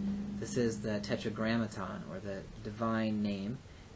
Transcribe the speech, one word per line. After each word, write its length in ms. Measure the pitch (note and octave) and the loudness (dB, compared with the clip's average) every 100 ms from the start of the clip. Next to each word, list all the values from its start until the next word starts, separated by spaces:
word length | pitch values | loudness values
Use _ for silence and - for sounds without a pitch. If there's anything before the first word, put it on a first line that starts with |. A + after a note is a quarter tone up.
| - - - - | 2 0 -2 -4
This 180 | A#2+ - | -2 2
is 240 | A#2+ G#2 | 4 2
the 180 | A2 G#2 | 0 0
Tetragrammaton, 1080 | G2+ A#2 A#2 G#2 A2 A#2 A2 - F#2+ G2+ D#2+ | 0 0 0 0 2 4 2 0 -4 -4 -6
or 100 | F2+ | -6
the 220 | G2+ G2 - - | -4 -6 -6 -8
divine 580 | A2 G#2 A2+ A2+ A2 G#2+ | -8 0 2 4 4 4
name, 380 | G#2 G2+ G2 B2+ - - - | 2 2 0 -4 -8 -16 -16